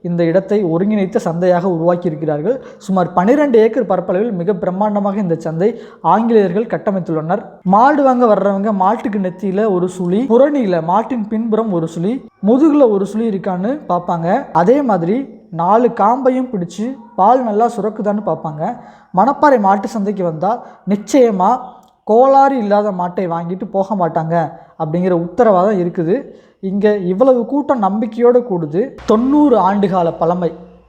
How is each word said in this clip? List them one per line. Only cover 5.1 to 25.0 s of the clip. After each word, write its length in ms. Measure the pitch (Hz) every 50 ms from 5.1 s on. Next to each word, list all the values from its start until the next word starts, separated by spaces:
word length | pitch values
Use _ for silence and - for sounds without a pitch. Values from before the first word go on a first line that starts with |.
| 196 214 208
இந்த 100 | 170 165 156 -
சந்தை 220 | 165 160 165 185 226 233 - - - - - - 165 180
ஆங்கிலேயர்கள் 580 | 214 233 233 233 214 202 180 170 208 240 - 185
கட்டமைத்துள்ளனர். 720 | 160 - 220 196 190 165 - 165 156 151 160 185 233 - - - - _ 185 190
மாடு 300 | 208 240 277 302 277 285
வாங்க 180 | 262 254 247 247 226 208
வர்றவங்க 380 | - 196 202 196 196 196 226 214 196 185
மாட்டுக்கு 360 | 190 220 - - 254 196 214 190
நெத்தியில 400 | 185 175 - 220 196 180 196 220 220 190
ஒரு 140 | 180 175 180 180
சுழி, 240 | - 180 175 185 214 262 -
புறணியில 460 | 220 240 269 302 294 277 240 190 180 165 156 165
மாட்டின் 360 | 180 208 233 - 269 240 202 208 220
பின்புறம் 400 | 220 233 233 214 214 226 220 185 170
ஒரு 100 | 160 165 -
சுழி, 180 | 175 165 202 247 269 - - _ _ - 202
முதுகுல 340 | 240 262 311 320 285 294 277 226 208
ஒரு 100 | 196 196 180
சுழி 140 | - 220 233 226 196
இருக்கான்னு 400 | 190 - 202 185 180 190 233 277 302 294 -
பார்ப்பாங்க. 360 | 180 175 175 180 175 165 160 170 202 262 277 - - 165
அதே 160 | 175 190 254 294 285 240
மாதிரி 260 | 202 180 165 170 214 262 277 - - - _ _ 180 160
நாலு 280 | 165 180 208 226 247 233 - -
காம்பையும் 500 | 196 208 262 277 262 262 254 254 262 254
பிடிச்சு 340 | - 196 170 170 - - 214 254 269 - - - -
பால் 240 | - 185 214 247 269 254
நல்லா 180 | 220 202 208 233 233 233
சுரக்குதான்னு 480 | 202 185 214 214 - 202 208 202 208 202 190
பார்ப்பாங்க. 340 | 156 156 - 160 151 151 160 208 240 240 - - - - _ _ - 180
மணப்பாறை 400 | 202 254 285 285 302 294 269 226 202
மாட்டு 200 | 190 196 202 202 220 -
சந்தைக்கு 280 | 226 196 208 208 190 180 170
வந்தா 200 | 160 156 175 196 233 247 - - - - _ 180
நிச்சயமா 600 | 202 202 - - - 285 247 226 202 185 180 208 247 254 - - - - _ _ _ _ _ -
கோளாறு 460 | 214 233 254 269 269 269 277 277 277 254 208
இல்லாத 260 | 202 202 208 208 208 190 180
மாட்டை 260 | 175 180 180 - 190 170 165
வாங்கிட்டு 320 | 165 170 170 185 185 233 185 -
போக 200 | 196 190 - 220 190
மாட்டாங்க 340 | 175 156 151 175 160 160 170 170 160 147 - - - _ _ -
அப்படிங்கிற 340 | 160 156 156 175